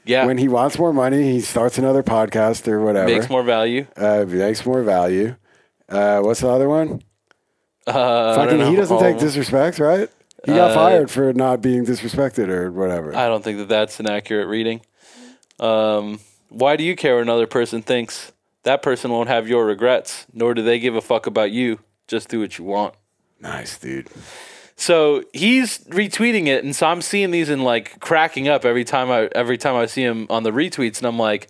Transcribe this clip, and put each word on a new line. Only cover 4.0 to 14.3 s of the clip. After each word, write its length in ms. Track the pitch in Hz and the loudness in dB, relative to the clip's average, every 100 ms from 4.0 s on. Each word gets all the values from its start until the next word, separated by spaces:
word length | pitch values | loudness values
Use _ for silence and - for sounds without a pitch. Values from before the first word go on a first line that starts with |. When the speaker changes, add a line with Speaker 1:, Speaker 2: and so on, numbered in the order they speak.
| 104 104 98 | 0 2 0
Speaker 2:
makes 360 | 90 98 110 127 | 0 0 -2 -2
more 180 | 127 | 0
value. 520 | 110 92 90 92 110 127 _ _ _ _ - | 2 2 2 0 -2 -6 _ _ _ _ -6
Uh, 300 | 98 104 104 | 0 2 2
what's 200 | 104 110 | 2 0
the 80 | 127 | 2
other 200 | 127 139 | 2 2
one? 320 | 156 156 120 - _ _ _ _ _ _ _ - | 2 -2 -6 -14 _ _ _ _ _ _ _ -4
Speaker 1:
Uh, 440 | 135 123 120 113 | 0 2 2 2
I 40 | 113 | 2
Speaker 2:
Fucking, 140 | 147 | 2
Speaker 1:
don't 100 | - | 2
know. 100 | 139 | 4
Speaker 2:
he 60 | 185 | 2
doesn't 200 | 185 - | 2 4
Speaker 1:
All 60 | |
Speaker 2:
take 140 | - - | 2 2
Speaker 1:
of 60 | |
'em. 60 | 151 | 0
Speaker 2:
disrespect, 520 | 139 127 135 160 165 | 0 0 0 0 2
right? 300 | 151 185 220 _ _ - - | 2 2 0 _ _ -8 0
He 60 | |
got 180 | 147 175 | 4 4
Speaker 1:
Uh, 40 | 220 | 6
Speaker 2:
fired 340 | 165 185 135 | 6 4 4
for 240 | 131 135 | 2 2
not 280 | 127 131 127 | 2 2 2
being 220 | 127 123 120 | 2 0 0
disrespected 640 | 120 113 139 135 127 98 | -2 -4 -2 -2 0 -2
or 220 | 92 92 | -2 -4
whatever. 440 | 90 92 87 78 85 | -2 -2 -2 -4 -2
Speaker 1:
I 120 | 120 | 0
don't 160 | 110 | 0
think 140 | 107 104 | -4 -8
that 100 | 101 | -2
that's 320 | 107 107 - | 0 0 -4
an 80 | 110 | -4
accurate 400 | 104 - | -4 -4